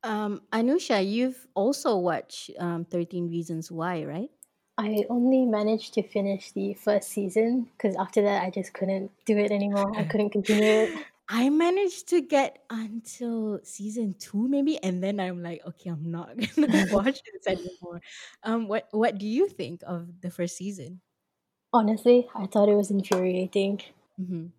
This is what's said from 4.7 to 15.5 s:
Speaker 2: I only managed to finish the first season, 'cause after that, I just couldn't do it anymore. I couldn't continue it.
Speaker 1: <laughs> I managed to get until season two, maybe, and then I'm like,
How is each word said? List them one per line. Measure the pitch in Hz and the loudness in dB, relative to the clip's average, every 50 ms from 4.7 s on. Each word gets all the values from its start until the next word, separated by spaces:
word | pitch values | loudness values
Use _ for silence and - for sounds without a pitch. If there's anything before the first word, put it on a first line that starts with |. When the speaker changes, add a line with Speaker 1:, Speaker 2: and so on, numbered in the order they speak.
| _ - | _ -4
Speaker 2:
I | 220 208 214 208 208 - | -4 -2 0 0 0 0
only | 240 247 240 254 262 262 262 | 2 2 4 6 6 6 4
managed | 240 214 208 208 214 220 220 - - - | 4 2 2 2 2 0 0 -2 -4 -4
to | 226 202 | -4 -4
finish | - - 214 196 196 196 190 - - | -2 -2 -2 -2 0 -2 -4 -6 -10
the | - - 196 196 202 | -6 -6 -4 -4 -6
first | - - - 208 202 - - | -4 0 2 2 2 0 -2
season, | - - 202 196 180 220 220 226 240 262 233 - _ _ | -6 -4 -4 0 2 2 2 2 2 0 -2 -4 _ _
'cause | - 214 190 | -2 -2 0
after | 175 190 185 - 226 202 | 0 -4 0 2 2 4
that, | 202 202 190 180 | 4 2 2 -2
I | 185 | -2
just | 180 - 185 - _ | -4 -6 -8 -8 _
couldn't | - 190 185 196 190 196 202 _ _ _ | -4 -2 -2 -2 -2 -4 -8 _ _ _
do | - 220 208 | 0 2 2
it | 208 202 | 2 2
anymore. | 208 202 202 202 202 202 202 196 208 208 | 2 0 0 0 0 0 0 0 0 -2
I | - | -2
couldn't | - - 214 208 208 | 0 2 0 0 2
continue | 208 214 196 - 208 208 214 214 214 | 0 -2 2 2 4 4 6 6 6
it. | 214 220 269 330 311 - - | 4 4 2 -2 -8 -12 -14
Speaker 1:
<laughs> | _ _ _ - | _ _ _ -6
I | 202 226 240 269 | 0 2 2 4
managed | 294 311 339 339 359 392 403 370 359 - - - | 4 4 4 4 4 2 0 0 -2 -4 -6 0
to | - 349 | 0 0
get | 277 - 311 277 277 - - - _ _ | 2 4 2 2 2 2 -2 -10 _ _
until | 226 226 226 220 214 233 226 - - - 247 233 233 226 220 214 208 - - | -8 -8 -6 -6 -8 -10 -12 -12 -12 -8 -6 -4 -4 -2 -2 -4 -4 -6 -8
season | - - - 196 214 214 240 226 202 185 | -12 -14 -10 -10 -8 -4 -4 -4 -4 -4
two, | - - - - 202 226 254 | -6 -12 -6 -2 0 0 2
maybe, | 277 277 277 285 311 - - | 2 2 2 2 0 0 -2
and | 190 180 180 | -2 -2 0
then | 180 196 202 202 | -2 -2 -2 -2
I'm | 190 180 185 175 | -2 -4 -4 -6
like, | 170 170 | -8 -8